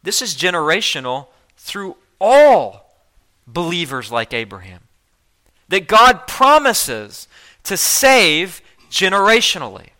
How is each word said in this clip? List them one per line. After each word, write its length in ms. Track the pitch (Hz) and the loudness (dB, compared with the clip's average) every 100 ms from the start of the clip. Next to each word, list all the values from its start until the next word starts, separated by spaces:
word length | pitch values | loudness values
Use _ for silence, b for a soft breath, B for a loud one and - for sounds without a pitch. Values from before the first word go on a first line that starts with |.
This 180 | 180 202 | -6 -6
is 160 | 240 139 | -6 -4
generational 920 | 180 175 151 185 214 151 127 131 143 _ _ _ | -2 -2 -2 -2 -2 -6 -6 -8 -10 _ _ _
through 380 | - 202 196 - _ _ | -16 -12 -12 -16 _ _
all 800 | 202 277 294 220 113 - _ _ _ _ _ _ _ | 4 6 8 6 0 -12 _ _ _ _ _ _ _
believers 640 | 120 170 175 156 135 110 | -8 -6 -6 -6 -10 -6
like 220 | 117 113 | -6 -6
Abraham. 540 | 117 110 101 95 90 _ _ _ _ _ _ _ _ _ | -8 -10 -16 -20 -20 _ _ _ _ _ _ _ _ _
That 180 | 190 165 | -6 0
God 380 | 220 247 - - | 4 4 2 -8
promises 1000 | - 269 302 277 214 - 113 104 - - b b b - | 0 4 4 2 -2 -6 -8 -12 -20 -20 b b b -10
to 120 | 190 | -4
save 840 | - - 269 262 175 151 180 - b b b | -2 2 4 4 2 0 -6 -12 b b b
generationally. 1000 | - 190 196 202 226 - 185 120 95 - | -4 -2 0 2 2 0 -4 -10 -16 -20